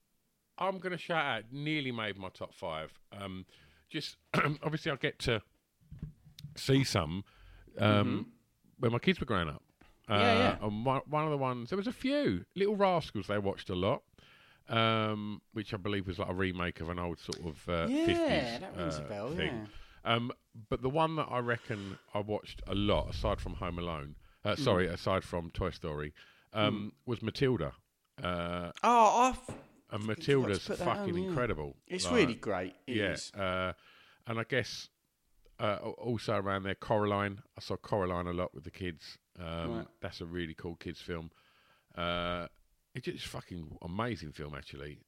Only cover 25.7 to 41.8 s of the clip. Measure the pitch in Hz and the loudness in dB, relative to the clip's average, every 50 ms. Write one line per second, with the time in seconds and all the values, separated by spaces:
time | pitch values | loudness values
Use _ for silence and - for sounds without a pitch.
25.7 | 78 - - 82 73 76 76 73 - - - - - _ _ _ - 110 107 107 | -2 -4 -6 -4 -4 -4 -6 -6 -8 -14 -20 -20 -20 _ _ _ 0 2 2 2
26.7 | 104 104 104 107 - _ _ 127 117 - 110 107 - - 143 127 123 90 76 67 | 2 0 -4 -8 -10 _ _ -4 -4 -2 -4 -4 0 2 2 2 2 2 0 -4
27.7 | - - _ _ _ _ _ _ _ - - 90 90 87 85 87 87 90 87 85 | -6 -10 _ _ _ _ _ _ _ -6 -2 -2 -2 -2 -2 -2 -4 -4 -6 -6
28.7 | - - - 220 240 233 220 202 165 233 247 262 240 - - - - - - - | -4 0 4 6 8 8 8 8 8 6 6 4 2 0 -6 -12 -12 -12 -16 -20
29.7 | - - _ - - 104 107 110 107 - - 139 139 135 120 101 98 87 - - | -20 -20 _ -8 -6 -4 -2 -2 -4 0 2 4 4 4 4 2 0 0 -2 -4
30.7 | 185 - 175 - 113 208 202 185 170 180 185 190 170 135 120 110 90 76 76 71 | -4 -2 0 0 0 0 0 -2 0 0 -2 0 0 0 0 0 0 -2 -4 -6
31.7 | - - _ - 180 185 185 - 254 233 160 123 110 - - 110 98 90 92 92 | -10 -12 _ -8 -4 -2 0 4 6 6 6 4 2 -2 -2 -2 -2 -2 -2 -4
32.7 | - - _ - 123 104 101 92 78 71 - - - 104 98 92 92 92 92 90 | -8 -10 _ -2 0 2 2 2 0 -2 -6 -8 -4 -2 0 0 2 2 0 -2
33.7 | 87 - - - - - - - - _ _ - 113 113 113 - 135 123 110 - | -4 -6 -14 -20 -20 -20 -20 -20 -20 _ _ -6 -4 -4 -2 0 0 0 0 -2
34.7 | - - - - _ _ _ _ _ _ _ _ _ _ - - _ - 113 107 | -6 -10 -12 -14 _ _ _ _ _ _ _ _ _ _ -20 -18 _ -2 0 0
35.7 | 101 - - 110 - - 117 120 120 104 - - 110 101 98 101 98 98 95 98 | 0 0 -2 -6 -8 -4 -2 -2 -2 0 0 0 0 2 2 2 0 0 0 -2
36.7 | 92 - - - 117 104 104 104 101 101 101 101 98 104 - _ _ - - - | -4 -2 0 2 4 4 4 4 4 4 2 0 -2 -6 -12 _ _ -12 -6 -6
37.7 | 98 - - - 117 104 92 90 90 87 87 90 87 87 90 - - - - 87 | -6 -6 -2 0 2 2 2 2 2 0 0 0 0 0 -2 -2 -4 -10 -14 -12
38.7 | - - 95 87 82 - - - - - _ _ - 87 87 82 82 85 82 80 | -10 -6 -6 -6 -6 -6 -12 -18 -18 -20 _ _ -14 -10 -8 -6 -4 -4 -4 -4
39.7 | 113 113 113 - _ _ - 92 - - 92 82 85 90 87 80 78 - - 87 | -4 -6 -8 -10 _ _ -10 -10 -8 -8 -8 -6 -4 -4 -4 -4 -6 -8 -8 -10
40.7 | 85 - - 90 80 - - - 87 82 82 82 - _ _ _ _ _ _ _ | -8 -8 -8 -10 -10 -10 -8 -6 -6 -6 -6 -10 -14 _ _ _ _ _ _ _
41.7 | _ _ | _ _